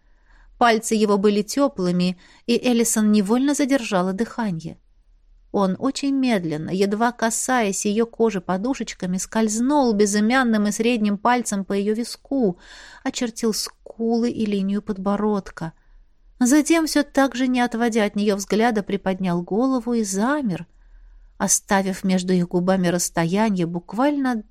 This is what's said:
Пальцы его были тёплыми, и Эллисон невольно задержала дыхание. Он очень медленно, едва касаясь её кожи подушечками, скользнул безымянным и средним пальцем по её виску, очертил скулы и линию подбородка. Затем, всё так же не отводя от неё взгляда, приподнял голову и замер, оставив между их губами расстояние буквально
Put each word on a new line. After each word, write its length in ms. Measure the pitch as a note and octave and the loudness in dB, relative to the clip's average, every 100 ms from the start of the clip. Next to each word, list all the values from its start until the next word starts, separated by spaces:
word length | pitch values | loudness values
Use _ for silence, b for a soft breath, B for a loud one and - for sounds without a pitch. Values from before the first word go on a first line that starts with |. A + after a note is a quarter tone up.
| _ _ _ _ - - | _ _ _ _ -20 0
Пальцы 360 | A#3+ A3 - | 2 2 0
его 220 | A3 G#3 G3+ | 2 2 4
были 260 | G#3 G#3 | 4 2
тёплыми, 760 | G#3 C#4 C#4 A3+ F3+ F3+ F3+ F3 B B - | 0 0 0 0 0 0 0 -2 B B -2
и 120 | A#3 | 0
Эллисон 540 | B3+ A#3 A3+ A3+ G#3+ | 2 2 2 2 4
невольно 420 | G#3+ G3 B3 C#4 | 4 4 2 2
задержала 580 | C#4+ C4 C4+ A3 F#3+ F#3 | 0 2 0 0 0 0
дыхание. 680 | F#3+ A3+ - G#3+ E3 D#3+ - _ _ _ _ _ _ _ | -2 -6 -4 -4 -4 -8 -14 _ _ _ _ _ _ _
Он 240 | G#3 F#3+ F#3 | 0 0 0
очень 360 | C4+ - C#4 | -4 -2 -2
медленно, 560 | C#4 B3+ G#3 E3 D3+ D#3+ | 0 2 0 0 -4 -4
едва 420 | F#3+ G3+ G#3 A#3 | -2 0 0 -2
касаясь 760 | A#3 A3+ - - B3+ G3+ G3 G#3 | 0 -2 -2 0 0 0 -2 -2
её 180 | G#3 | 0
кожи 360 | A#3 - A3+ G3 | -2 0 0 0
подушечками, 760 | - F#3 A#3+ C4+ A3+ - F3+ F#3 | -4 -4 -2 -4 -6 -8 -6 -4
скользнул 760 | - A3 A3 A3 B3+ D4 B3 | -4 -2 0 0 0 2 2
безымянным 720 | G#3 G#3 G#3 G#3+ C4 A#3+ G#3+ G#3 | 2 2 2 2 2 2 2 0
и 60 | |
средним 440 | G3 A3+ A#3+ G#3 G3+ | 0 0 0 0 0
пальцем 480 | A#3 B3 A3 G3+ | 0 0 0 -6
по 80 | F#3 | -4
её 220 | G3+ G3+ | -2 -2
виску, 640 | A3 A#3 - _ C#4 G#3 F3 B B B B | -2 -6 -12 _ 0 0 -2 B B B B
очертил 500 | C4+ - A#3+ - A3+ | -8 -4 -6 -2 -4
скулы 760 | G3+ - - - - A3+ A#3 A#3+ | -4 -8 -12 -20 -6 -2 0 0
и 140 | - | -2
линию 380 | G#3+ G3+ F#3+ G3+ | -2 -2 -2 -4
подбородка. 920 | G3+ G3 F#3+ G3+ G#3+ G3+ - - D#3+ - _ - _ _ - _ | -6 -6 -2 0 0 -2 -4 -10 -12 -12 _ -20 _ _ -20 _
Затем, 460 | B3 D4+ D4 E4 D#4 | 4 4 4 2 2
всё 160 | D4 | 0
так 320 | C#4+ C#4 C4+ | 0 2 0
же 140 | B3 C4 | 0 0
не 120 | B3+ | 0
отводя 440 | A#3+ A3+ A#3+ A3+ | 0 0 0 0
от 120 | G#3 G#3 | 0 0
неё 200 | G#3 G3+ | 0 -2
взгляда, 460 | - A3 A#3+ G#3+ | 0 0 2 0
приподнял 580 | F#3+ G3 F#3+ F#3+ F#3 F3 | -2 -4 -4 -2 -2 -2
голову 520 | F3 G3 C4 C4 A#3+ | -2 0 0 0 0
и 100 | A#3+ | -2
замер, 600 | G3+ F#3+ A#3 D4+ A#3+ E3 E3+ _ - - - - - - | -2 -2 0 0 -2 -4 -8 _ -20 -20 -20 -20 -20 -6
оставив 680 | G3 - - G3 F#3+ F#3 | -2 -2 0 0 0 -2
между 280 | F#3+ F#3 F3+ | 0 0 2
их 160 | F3+ F3 | 0 2
губами 400 | F3+ F3+ F#3+ F3 | 0 2 2 2
расстояние 760 | F3 - F3 E3 G3 A3 F#3 E3 | 0 -2 -2 0 0 0 0 -2
буквально 760 | F3 - G3+ C#4+ C#4+ C4 A#3 - | -4 -8 -2 0 0 -2 -4 -8